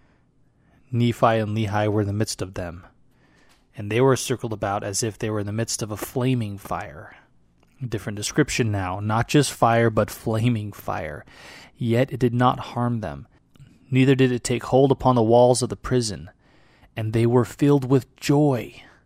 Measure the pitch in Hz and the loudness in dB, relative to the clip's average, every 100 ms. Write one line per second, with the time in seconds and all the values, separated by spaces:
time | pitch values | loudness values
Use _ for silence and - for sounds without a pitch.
0 | _ _ _ _ _ _ _ _ _ 120 | _ _ _ _ _ _ _ _ _ 0
1 | 120 - 120 113 104 107 104 104 107 104 | 0 2 2 2 0 -4 -2 0 0 0
2 | 101 104 107 - 92 95 87 87 - _ | -2 -2 -4 -6 -10 -8 -10 -12 -18 _
3 | _ _ _ _ _ _ _ - 104 110 | _ _ _ _ _ _ _ -12 -4 2
4 | 135 123 - 120 117 104 104 104 104 98 | 2 2 -2 -6 -6 -6 -4 -4 -4 -4
5 | 113 101 110 107 101 107 113 - 110 104 | -6 -4 -4 -4 -4 -6 -6 -6 -8 -10
6 | - 131 127 123 107 98 - 87 104 76 | -8 -4 -2 -2 -4 -8 -10 -10 -10 -16
7 | - - _ _ _ _ _ - 123 107 | -20 -20 _ _ _ _ _ -14 -8 -8
8 | - 104 104 - 147 - 113 101 92 98 | -8 -8 -2 0 0 0 -2 -2 -4 -4
9 | 104 110 - 151 135 - 120 117 117 110 | -2 0 2 2 2 2 2 4 2 2
10 | 104 - - 110 120 113 104 - - 101 | -2 -4 -4 -2 0 -2 -6 -12 -10 -8
11 | 78 76 - - - - - - 120 113 | -8 -12 -16 -20 -20 -20 -18 -6 -2 0
12 | 127 120 123 120 127 127 - 120 120 117 | 0 0 0 2 2 0 -6 -4 -4 -4
13 | 92 71 - _ _ _ - _ - 131 | -6 -12 -16 _ _ _ -20 _ -2 4
14 | 131 131 131 123 - 120 - 131 135 131 | 6 6 4 2 -2 -4 2 4 4 4
15 | 135 123 110 120 123 123 120 104 - 127 | 2 4 6 6 6 4 -2 -6 -4 -2
16 | 110 80 92 - _ _ _ _ _ - | -2 -8 -14 -20 _ _ _ _ _ -8
17 | 110 113 117 123 117 - 143 143 127 135 | -2 0 2 2 2 2 2 2 2 0
18 | - _ - 143 151 123 110 - - _ | 0 _ 0 2 2 0 -6 -14 -20 _